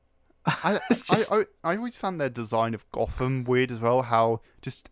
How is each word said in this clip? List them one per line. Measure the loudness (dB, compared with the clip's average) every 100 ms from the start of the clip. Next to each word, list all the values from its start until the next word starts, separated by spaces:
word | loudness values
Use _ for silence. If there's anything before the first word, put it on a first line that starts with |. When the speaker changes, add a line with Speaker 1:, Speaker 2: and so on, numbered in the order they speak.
| _ _ _ _ -4
Speaker 1:
I, | -2 -2 -2
Speaker 2:
<laughs> | 0
It's | -2 2
just | 0 2
Speaker 1:
I, | 0
I, | 0 _ -4
I | -4
always | -4 -6
found | -6 -2
their | -2
design | -4 -2 0 0
of | -2 -6
Gotham | -4 -2 -2 -2 0
weird | 2 2 2
as | 0
well, | 2 2
how | 4 4 4 2 -6 _
just | -12 -12 -8